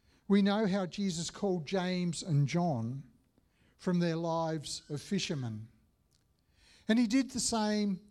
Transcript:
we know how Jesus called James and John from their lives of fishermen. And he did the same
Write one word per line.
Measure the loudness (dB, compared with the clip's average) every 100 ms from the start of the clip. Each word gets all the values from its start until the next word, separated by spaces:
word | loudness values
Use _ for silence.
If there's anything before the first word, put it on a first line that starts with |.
| _ _ 2
we | 4
know | 6 4 2
how | 0 -2
Jesus | -2 -2 -2 -6
called | -4 -2 -2 -2
James | -2 0 0 -2 -2
and | 0 2 2
John | 2 0 0 -2 -6 -12 _ _ _ _ _ _ _
from | -2 2
their | 2 0
lives | 0 0 0 -2 -6 -12 -8
of | -10
fishermen. | -2 -2 -2 -4 -4 -8 -12 _ _ _ _ _ _ _ _ _ _ -8 0
And | 2
he | 4
did | 2 0
the | -2
same | -2 0 0 0 -2 -4 -8